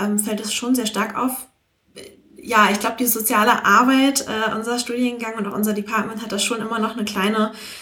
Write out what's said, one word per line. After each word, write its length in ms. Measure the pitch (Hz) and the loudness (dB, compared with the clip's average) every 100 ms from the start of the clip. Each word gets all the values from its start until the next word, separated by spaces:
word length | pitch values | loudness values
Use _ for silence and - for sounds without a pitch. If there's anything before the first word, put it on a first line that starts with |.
ähm, 180 | 202 208 | -2 -2
fällt 220 | 208 214 | -2 -4
es 120 | - | -4
schon 220 | - 240 | -4 0
sehr 120 | 254 214 | 0 0
stark 300 | 202 214 - | -2 -4 -2
auf. 300 | 254 - - _ _ _ _ - - - _ - - | -2 -4 -12 _ _ _ _ -20 -20 -20 _ -16 0
Ja, 220 | 226 202 | 4 4
ich 80 | 208 | 4
glaub, 200 | 226 233 | -2 0
die 80 | 240 | 0
soziale 580 | 226 214 226 214 233 | 0 2 4 4 4
Arbeit, 600 | - 208 254 269 277 269 - | 6 6 6 6 4 2 -2
äh, 260 | 220 220 | -2 -2
unser 240 | 208 226 240 | -2 -2 -4
Studiengang 540 | 247 240 247 240 226 226 | -4 -2 -2 -2 -6 -4
und 80 | 202 | -4
auch 100 | 202 | -2
unser 160 | 214 | -2
Department 480 | 208 208 226 226 214 | -2 -2 -2 -2 -6
hat 100 | 226 | -6
da 80 | 202 | -4
schon 220 | - 233 | -2 -2
immer 180 | 220 226 | -4 -2
noch 160 | 214 | -2
eine 120 | 233 208 | -2 -4
kleine 460 | 202 196 220 214 - - - | 0 0 2 0 -4 -16 -16